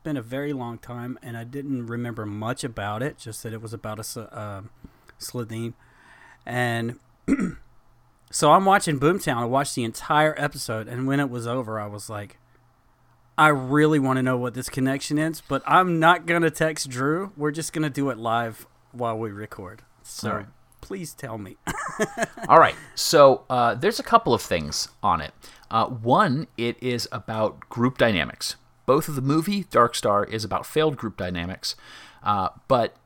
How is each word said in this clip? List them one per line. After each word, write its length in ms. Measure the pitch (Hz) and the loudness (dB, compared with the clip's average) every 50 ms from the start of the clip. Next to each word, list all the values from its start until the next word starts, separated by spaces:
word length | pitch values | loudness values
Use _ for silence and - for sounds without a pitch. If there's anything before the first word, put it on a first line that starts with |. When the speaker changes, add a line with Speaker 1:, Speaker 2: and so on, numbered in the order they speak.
| - | -8
Speaker 1:
been 120 | 156 147 131 | -6 -6 -6
a 40 | |
very 320 | 110 113 131 135 143 147 147 | -6 -6 -6 -6 -4 -4 -4
long 240 | 131 120 117 117 113 | -6 -6 -8 -10 -12
time, 400 | - - 120 120 120 123 123 - - | -12 -14 -12 -10 -10 -10 -12 -12 -12
and 120 | 127 117 | -14 -12
I 80 | 117 117 | -12 -12
didn't 440 | 120 127 139 135 143 135 123 117 113 | -12 -12 -10 -6 -6 -4 -4 -4 -6
remember 360 | 117 120 120 120 110 110 107 | -6 -6 -6 -6 -6 -8 -8
much 380 | 104 101 107 107 113 117 - - | -8 -6 -6 -6 -6 -6 -6 -6
about 380 | 127 113 113 101 104 104 110 | -8 -6 -6 -6 -4 -4 -4
it, 160 | 131 151 - - | -4 -6 -8 -10
just 240 | - 117 110 - - | -14 -14 -14 -12 -12
that 80 | 113 110 | -12 -12
it 80 | 110 113 | -12 -12
was 100 | 107 113 | -12 -12
about 240 | 101 - 107 107 107 | -10 -10 -10 -10 -10
a 40 | |
s-, 160 | 107 - - 120 | -10 -10 -10 -12
uh, 440 | 107 - - 107 107 104 101 95 101 113 - - - - _ _ _ _ - - | -12 -12 -12 -12 -10 -10 -10 -12 -14 -16 -20 -20 -20 -20 _ _ _ _ -20 -16
Slitheen. 540 | - - - 123 117 110 113 113 117 135 131 _ _ _ _ _ _ - - - - - - _ - | -14 -10 -8 -8 -8 -8 -8 -8 -8 -8 -10 _ _ _ _ _ _ -20 -20 -20 -20 -20 -20 _ -10
And 540 | - 120 123 123 120 117 117 117 117 123 - _ _ _ _ - - | -6 -2 0 0 0 0 -2 -2 -4 -8 -10 _ _ _ _ -2 -2
<clears throat> 300 | 277 269 190 170 - - - - _ - _ _ _ _ _ _ _ _ _ _ | 0 0 -2 -6 -8 -12 -18 -20 _ -20 _ _ _ _ _ _ _ _ _ _
so 200 | - - 160 147 | -4 2 4 6
I'm 140 | 156 190 196 | 6 6 6
watching 340 | 196 196 202 - 190 147 131 | 6 4 4 2 0 -2 2
Boomtown. 380 | 139 156 185 196 - 151 123 117 | 2 2 2 2 -2 -2 -2 -2
I 80 | 120 | -2
watched 280 | 117 127 135 143 - - | 0 0 0 0 -2 -4
the 80 | 127 117 | -4 -4
entire 520 | 113 - - - - 156 151 156 156 151 - | -4 -4 -6 -4 0 2 4 4 2 2 0
episode, 500 | 143 147 - 135 - - 113 110 107 113 | -4 -4 -4 -6 -8 -6 -6 -6 -6 -8
and 200 | 120 123 131 135 | -6 -4 -2 0
when 120 | 139 143 | 0 0
it 100 | 143 131 | 0 -2
was 160 | 123 120 113 117 | -4 -6 -4 -4
over, 320 | 123 131 120 110 110 107 | -4 -4 -4 -4 -6 -6
I 80 | 104 104 | -6 -8
was 200 | 104 104 - - | -10 -12 -12 -10
like, 260 | 110 104 104 - - _ _ _ _ _ _ _ _ _ _ _ _ _ _ _ _ _ _ _ - - | -10 -10 -10 -12 -16 _ _ _ _ _ _ _ _ _ _ _ _ _ _ _ _ _ _ _ 2 6
"I 80 | 156 156 | 6 6
really 500 | 147 135 127 127 139 147 156 151 156 147 | 6 4 2 2 4 6 6 6 6 4
wanna 240 | 135 131 131 131 | 4 4 4 4
know 160 | 127 131 131 123 | 4 2 2 0
what 160 | 123 123 110 | 0 -4 -4
this 160 | 123 123 - | -6 -8 -6
connection 480 | - 135 131 131 135 143 - - 151 151 | -2 0 0 0 0 -2 -4 -2 -2 0
is, 240 | 156 160 175 - | 0 -2 -4 -6
but 220 | - - 139 131 - | -6 -4 -4 -2 2
I'm 340 | - 151 180 185 180 170 160 | 4 6 6 6 4 2 4
not 280 | 160 165 180 170 160 170 | 6 6 6 4 2 0
gonna 240 | 170 170 170 160 | 2 2 2 2
text 380 | 151 - 160 160 156 - - 135 | 2 2 0 -2 -2 -4 -8 -8
Drew. 400 | 123 123 135 147 156 180 196 196 - | -4 -2 0 0 0 -2 -2 -6 -6
We're 140 | 143 147 151 | -4 -2 -2
just 240 | 147 165 151 - - | -2 -4 -6 -6 -2
gonna 160 | 160 156 147 | -2 -2 -2
do 220 | 127 147 139 139 | -2 -2 -2 -2
it 80 | 120 107 | -2 -4
live 480 | 113 117 113 117 117 113 110 - - _ _ _ _ _ | -2 0 0 0 0 -2 -8 -12 -20 _ _ _ _ _
while 260 | - 120 120 113 110 110 | -8 -4 -2 -2 -2 -2
we 140 | 117 107 | -4 -6
record." 500 | 98 101 107 - - - 95 90 98 - - _ _ _ - | -8 -10 -12 -12 -12 -14 -14 -14 -16 -18 -20 _ _ _ -20
So 260 | - - - - 107 | -18 -14 -8 -6 -6
Speaker 2:
All 80 | - - | -6 -6
right. 80 | 101 110 - _ _ _ _ - - | -8 -12 -18 _ _ _ _ -20 -16
Speaker 1:
Please 280 | - 196 196 165 151 - | -12 -12 -12 -12 -12 -14
tell 220 | - - 120 113 107 | -14 -12 -10 -10 -10
me. 180 | 101 95 - _ - - - - 587 523 - - | -12 -14 -16 _ -12 -10 -10 -8 -8 -8 -4 -4
<laughs> 460 | 214 - - - - - - - 220 - | -4 -4 -2 -4 -6 -6 -6 -4 2 8
Speaker 2:
All 120 | - - | 8 8
right. 160 | 190 - - - - - - | 8 8 4 -2 -10 -14 -8
So, 500 | - - - 170 151 143 135 127 - - - | -4 0 4 8 10 10 10 10 6 0 -4
uh, 240 | 127 123 120 117 104 | 0 2 2 2 0
there's 260 | 123 147 208 233 - | 0 0 0 0 -2
a 40 | 262 | -2
couple 300 | - 233 226 - 147 120 | 2 2 4 4 4 2
of 60 | 104 | 2
things 460 | - - 95 82 76 76 - - - - - - | 0 0 -2 -2 -2 -4 -6 -8 -8 -8 -8 -4
on 180 | - 92 87 80 | 0 0 0 0
it. 140 | 73 73 - _ - - - - - - | -2 -6 -14 _ -20 -20 -20 -20 -10 -4
Uh, 160 | - 113 107 - | 0 0 0 0
one, 600 | 127 113 110 117 135 185 214 165 123 151 160 - _ - | -4 -4 0 2 4 4 4 4 2 -2 -4 -6 _ -4
it 200 | 117 120 123 - | -4 -4 -4 -4
is 260 | - 127 123 117 - - | -4 -4 -4 -4 -4 -6
about 480 | - 95 - - 110 110 110 101 - - - - | -10 -10 -8 -6 -2 0 0 -2 -2 -6 -16 -8
group 280 | - 120 120 131 131 - | -2 0 0 0 2 4
dynamics. 580 | 127 117 104 82 71 - - - - - - - _ _ _ _ - | 2 2 2 2 -2 -4 -6 -10 -10 -10 -10 -10 _ _ _ _ 0
Both 220 | - 135 143 143 - | 2 2 2 2 -2
of 80 | 147 | -4
the 60 | 135 | -2
movie, 420 | 127 139 147 160 160 202 202 202 180 | 0 0 2 2 2 0 -2 -4 -2
Dark 320 | - - 117 117 120 - | 0 4 4 4 4 2
Star, 280 | - - 113 101 101 101 | 0 0 2 2 2 0
is 200 | - - 110 110 | 0 -4 -6 -4
about 200 | 98 101 - - | -4 -6 -6 -6
failed 300 | - - 156 156 160 143 | -4 0 0 0 0 0
group 220 | - 123 107 - - | -4 -8 -10 -8 -6
dynamics, 580 | 92 90 90 85 85 87 95 - - - - - - - - - - - - - | -6 -6 -4 -6 -6 -6 -8 -8 -8 -10 -10 -10 -14 -20 -20 -20 -20 -20 -18 -8
uh, 280 | - 101 104 98 92 - - - _ - | -4 -2 0 0 -2 -4 -6 -6 _ 0
but, 280 | 135 120 110 - - _ _ | 2 2 2 0 -4 _ _